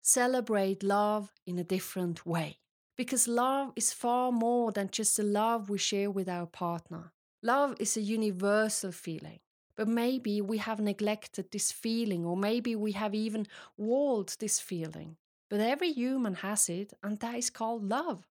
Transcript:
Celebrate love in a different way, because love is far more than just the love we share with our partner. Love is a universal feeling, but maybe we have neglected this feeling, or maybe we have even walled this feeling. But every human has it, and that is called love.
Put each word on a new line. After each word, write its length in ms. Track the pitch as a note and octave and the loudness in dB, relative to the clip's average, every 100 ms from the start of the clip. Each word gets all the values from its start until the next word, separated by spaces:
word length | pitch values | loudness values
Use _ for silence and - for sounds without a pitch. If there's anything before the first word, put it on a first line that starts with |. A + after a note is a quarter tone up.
Celebrate 800 | - C4 B3 B3+ A#3 G#3 G3 G3 | 4 4 4 2 2 2 2 0
love 520 | G3 G3+ G#3 G#3+ G3+ _ - | 2 4 4 0 -4 _ -6
in 140 | F3+ | -4
a 40 | |
different 640 | F3 F#3 - F#3+ F3+ E3 - | 0 -2 -2 -4 -4 -4 -2
way, 360 | E3 D3+ - _ _ _ - | -2 -2 -8 _ _ _ -8
because 320 | B3 B3+ A#3+ | -2 2 2
love 460 | A#3 B3 C4+ C4+ - | 2 2 0 -2 -2
is 180 | - | -2
far 380 | - A#3+ B3 B3+ | 0 0 2 2
more 400 | A#3+ A3+ A#3+ A#3 | 2 2 2 2
than 180 | G#3 G3 | 0 -4
just 280 | - G#3+ - | 0 0 2
the 60 | |
love 460 | G#3 G#3 A3 A#3 G3+ | 2 2 2 0 -2
we 80 | G3+ | -4
share 320 | - G3+ G3+ | -2 0 0
with 200 | G3 F#3 | -2 -2
our 180 | F3 F3 | -4 -6
partner. 680 | - F3 E3+ - E3 E3+ _ _ _ | -4 -4 -4 -8 -14 -14 _ _ _
Love 320 | A3+ C4+ C#4+ - | 2 4 4 0
is 180 | G#3 A3 | -2 0
a 40 | |
universal 920 | G#3 A3+ G#3+ F3+ G3+ G#3 A3 G#3 F#3+ | 0 0 0 2 2 4 4 0 -4
feeling, 500 | F3 - D#3+ D#3 - _ _ _ - | -8 -8 -8 -10 -18 _ _ _ -4
but 140 | G#3+ | 0
maybe 500 | A#3 A#3 C4 A#3+ G#3 | 2 2 0 0 0
we 200 | G3+ A3 | 0 -2
have 200 | G#3+ G#3+ | -2 0
neglected 720 | G#3 G3+ G#3 G#3+ - - F3+ | 0 0 0 -2 -6 -8 -6
this 220 | G#3 - | -4 -4
feeling, 500 | - A3+ A3+ A3+ F3 E3+ | -2 -2 0 0 0 0
or 120 | F3+ | 0
maybe 400 | G3+ A#3+ A#3+ A3+ | 2 0 0 -2
we 160 | G#3+ | -2
have 200 | G3 G#3+ | -2 -2
even 320 | G#3 A3 G#3+ G3+ - - - | 0 0 -2 -4 -8 -20 -6
walled 640 | G#3+ B3+ C#4+ A#3 F#3+ - | 2 4 4 2 0 -4
this 180 | G#3+ - | 0 0
feeling. 600 | - F3 D#3+ D#3 D#3+ D#3+ _ _ _ | 0 -6 -6 -8 -14 -16 _ _ _
But 100 | G#3 | 2
every 320 | A3 C#4+ F4 | 2 4 2
human 440 | C#4 B3 C4+ A3+ F3 | 2 0 2 0 -2
has 340 | F#3+ G#3 - | -2 2 2
it, 240 | F3 G#3 - | 0 -6 -8
and 160 | G3+ G#3 | -6 -4
that 160 | A#3 A#3+ | -4 -4
is 140 | A#3+ | -4
called 340 | - A3+ A#3 | -4 -4 -2
love. 420 | G3+ A#3 E4+ F#3 - | -2 -2 -2 -6 -10